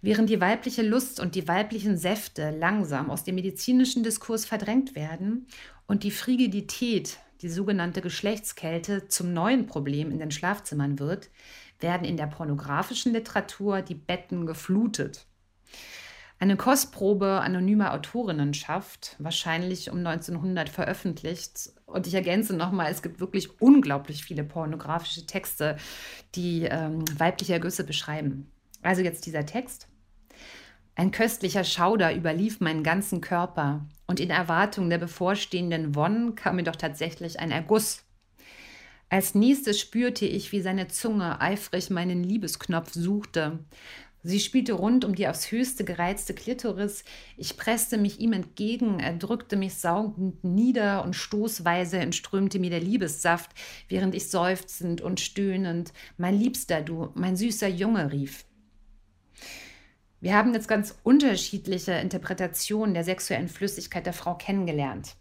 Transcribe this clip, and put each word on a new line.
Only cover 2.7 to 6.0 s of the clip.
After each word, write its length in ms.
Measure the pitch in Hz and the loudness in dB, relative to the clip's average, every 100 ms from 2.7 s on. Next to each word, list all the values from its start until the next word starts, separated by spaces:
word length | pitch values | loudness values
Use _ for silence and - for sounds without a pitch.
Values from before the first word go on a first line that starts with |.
| 208 165 139 151 | 2 0 -2 -2
aus 140 | 135 - | -4 -4
dem 100 | 185 | -2
medizinischen 680 | 185 190 - 254 262 254 | -4 -4 2 4 6 4
Diskurs 420 | 226 220 - 226 220 | 0 -2 -2 -4 -2
verdrängt 500 | 214 208 240 269 - | -4 2 2 0 -4
werden 520 | 151 160 196 240 254 - - - _ | -8 -4 -2 -4 -6 -20 -20 -20 _
und 160 | 202 | 0